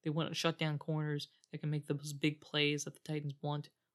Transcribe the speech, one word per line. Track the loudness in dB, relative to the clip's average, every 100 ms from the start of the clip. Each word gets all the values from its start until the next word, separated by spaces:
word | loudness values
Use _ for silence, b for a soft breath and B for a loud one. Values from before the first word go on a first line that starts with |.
They | -2
want | 0 0 2
shutdown | 2 2 0 0
corners | 0 0 2 0 -4 b _
that | -4
can | 0
make | 0 0
those | -2 -2
big | 0 0 0
plays | -2 2 4 2
that | -2
the | -10 -6
Titans | -4 -4 -4
want | -2 -2 -6 _ _